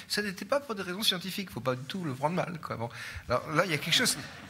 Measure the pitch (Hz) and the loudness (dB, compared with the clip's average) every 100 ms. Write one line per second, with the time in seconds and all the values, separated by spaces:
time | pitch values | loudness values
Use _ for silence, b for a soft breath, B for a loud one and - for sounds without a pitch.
0 | B - 208 185 202 190 190 202 180 185 | B -2 -2 -4 0 0 0 -4 -4 0
1 | 220 190 185 175 185 - 123 127 147 196 | 2 2 0 -4 -4 -2 0 0 -2 -4
2 | 165 127 147 180 - 151 - 117 117 B | -4 0 2 2 0 -2 -6 -4 -4 B
3 | B B B 123 - 156 190 147 170 160 | B B B 0 2 2 4 2 4 4
4 | 247 - 110 B | 4 2 -4 B